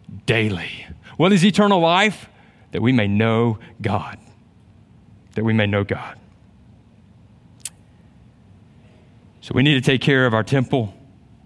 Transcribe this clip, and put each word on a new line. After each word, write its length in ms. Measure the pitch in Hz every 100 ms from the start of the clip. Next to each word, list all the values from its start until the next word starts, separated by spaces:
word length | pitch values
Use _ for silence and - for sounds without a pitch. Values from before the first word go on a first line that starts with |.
| - 98
daily. 600 | - 113 107 87 82 - - - - -
What 120 | 180
is 140 | 196
eternal 360 | 202 202 208 190
life? 500 | 165 180 214 - - - - _ -
That 80 | -
we 120 | 117
may 140 | 127 101
know 520 | 101 113 113 117 104 - -
God. 360 | 98 101 - - - _ _ _ - - - - - - -
That 100 | -
we 80 | 113
may 140 | 110 104
know 180 | 101
God. 340 | 101 - - - - - - - - - _ - - - - - - - - - - - - - - _ - - - - - - - - - _
So 100 | -
we 80 | 117
need 120 | 143
to 80 | 131
take 180 | 135 131
care 240 | 151 135
of 80 | 127
our 100 | 110
temple, 520 | 107 139 127 135 104 - - - - -